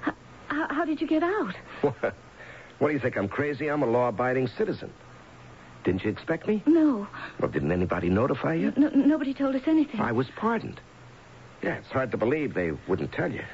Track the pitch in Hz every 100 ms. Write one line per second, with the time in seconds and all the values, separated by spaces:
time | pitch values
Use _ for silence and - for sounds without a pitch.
0 | - - - - - 294 - 285 320 302
1 | 302 311 339 415 240 - - - 143 -
2 | - - - - - - - - 147 147
3 | 123 113 101 - 147 139 147 147 127 120
4 | 123 107 123 127 127 - 214 147 - -
5 | - - - - - - - - - 92
6 | 107 95 - 160 - 214 285 330 311 226
7 | 202 - - - - - 73 - 90 87
8 | 87 95 131 - 147 165 208 - 294 277
9 | 277 302 277 269 277 269 285 320 294 214
10 | - 113 135 - 220 226 - - - -
11 | - - - - - - 104 107 - 135
12 | 127 107 107 156 139 92 87 71 - 92
13 | 71 - - - -